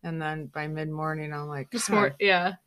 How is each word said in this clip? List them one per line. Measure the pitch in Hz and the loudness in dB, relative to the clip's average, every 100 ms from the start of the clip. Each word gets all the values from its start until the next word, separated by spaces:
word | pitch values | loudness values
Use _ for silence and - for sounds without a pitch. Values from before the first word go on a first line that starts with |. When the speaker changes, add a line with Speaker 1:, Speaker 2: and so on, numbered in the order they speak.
Speaker 1:
And | 170 160 | -6 -4
then | 156 156 139 | -2 -4 -6
by | 156 151 | -6 -4
mid-morning, | 156 156 156 156 156 151 | -4 -4 -2 -2 -2 -4
I'm | 147 147 | -6 -6
like, | 143 135 | -6 -6
Speaker 2:
This | 240 - | -4 2
mor-, | 208 202 | 4 4
Speaker 1:
"God, | - | 4
Speaker 2:
yeah. | 202 185 180 185 | 4 4 4 -2